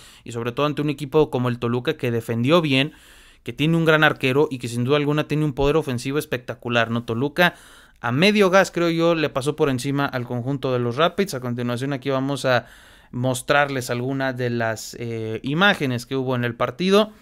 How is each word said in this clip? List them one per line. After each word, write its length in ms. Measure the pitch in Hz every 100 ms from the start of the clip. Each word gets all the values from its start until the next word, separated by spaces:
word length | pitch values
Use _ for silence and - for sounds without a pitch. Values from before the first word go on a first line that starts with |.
| - -
y 100 | -
sobre 200 | 117 120
todo 140 | 123 147
ante 160 | 143
un 80 | 151
equipo 400 | 143 143 156 143
como 180 | 131 123
el 100 | 120
Toluca 380 | 120 123 139 151
que 140 | 123
defendió 500 | 117 117 117 123 175
bien, 320 | 156 135 147 - - - - _
que 120 | -
tiene 240 | - 151 165
un 80 | 160
gran 180 | 156
arquero 440 | 151 131 131 135 151
y 80 | 131
que 100 | 120
sin 160 | 117
duda 140 | 123 147
alguna 300 | 143 151 147
tiene 180 | 151 151
un 80 |
poder 220 | 135 143 156
ofensivo 420 | 135 120 135 147
espectacular, 720 | 139 123 - 113 120 120 113
¿no? 140 | 117
Toluca 500 | 117 113 143 156 175 - - - - _
a 100 | 120
medio 380 | 127 196 214 190
gas, 200 | 190 180
creo 200 | 170 170
yo, 240 | 165 170
le 160 | 165 147
pasó 260 | 135 139 143
por 140 | 147
encima 340 | 127 139 139
al 220 | 139 127 120
conjunto 480 | 123 123 139 135
de 40 | 123
los 180 | 120 123
Rapids. 360 | 175 180 196
A 80 | 131
continuación 540 | 120 120 120 120 135
aquí 160 | 139 139
vamos 340 | 131 135 139
a 220 | 131 120 - - - - _
mostrarles 760 | 123 127 127 - 143 143 135 123
algunas 480 | 123 127 135 135 123
de 140 | 123
las, 440 | 117 113 110 - -
eh, 400 | 117 113 110 110
imágenes 600 | 135 151 202 185 139 120
que 120 | - 135
hubo 200 | 131 123
en 80 |
el 100 | 120
partido. 580 | 117 123 127 185 196 208 -